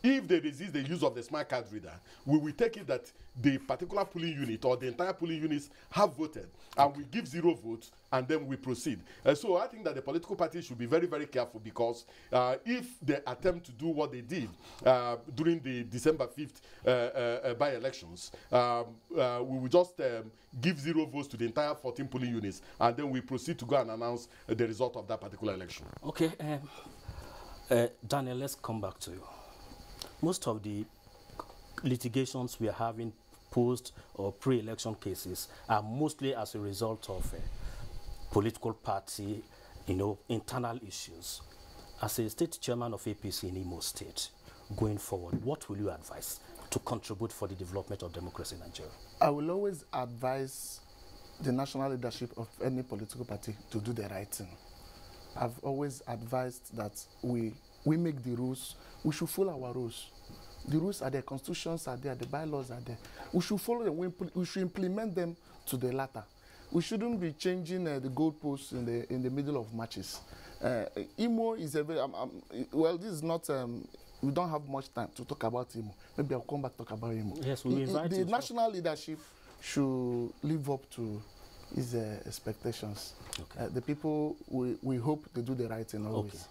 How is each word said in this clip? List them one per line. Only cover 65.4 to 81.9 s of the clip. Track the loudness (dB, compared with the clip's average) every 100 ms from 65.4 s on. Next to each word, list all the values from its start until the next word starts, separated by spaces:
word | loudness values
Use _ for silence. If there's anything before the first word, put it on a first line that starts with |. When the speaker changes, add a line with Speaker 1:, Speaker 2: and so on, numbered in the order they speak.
| -16 -14 -4
Speaker 3:
to | 0
the | 0
latter. | 0 -2 -6 -12 -18 -20 -20 0
We | 0
shouldn't | 2 0 0 0
be | -2
changing, | 0 0 0 0 0 0
uh, | 0
the | -2
goalposts | 4 2 4 -2 -2 -4
in | -4 0
the, | -2 0
in | 0
the | 0
middle | 0 0 -2
of | -2
matches. | -6 -6 -6 -8 -10 -12 -18 -16 -4
Uh, | 0 0 -2 -4 -8 0
Imo | 2 4 2
is | 0 0 0
a |
very, | 2 0
um, | 0
um, | -2 -6 -6 -10 -6 -2
well, | 4 4 4
this | -2
is | -2
not, | 0 0 0
um, | -2 -2 -6 -10 -16 -20 -2
we | 0
don't | 2 2
have | -2 -2
much | -6 -4
time | -4 -4 -6
to | -8
talk | -2
about | 0 0 -4 -8
Imo. | -10 -12 -10 -2
Maybe | 0 0
I'll |
come | -2 -4
back | -4 -8
talk | -8
about | -6 -2
Imo. | -2 -2 -2
Speaker 2:
Yes, | -2 -2 2
we |
Speaker 3:
I, | 2
I, |
Speaker 2:
invite | 4 2 2
Speaker 3:
the | 2
Speaker 2:
you, | 2
sir. |
Speaker 3:
national | 2 0 2 2
leadership | 2 -2 -2 -6 -10 -12 -20 -20 -14
should | -4 2 2 2 2 0 -2 -2
live | 0 0 0
up | -2 -4
to | -6 -4 -4 -8 -18 -20 -18 -6 -4
his, | 0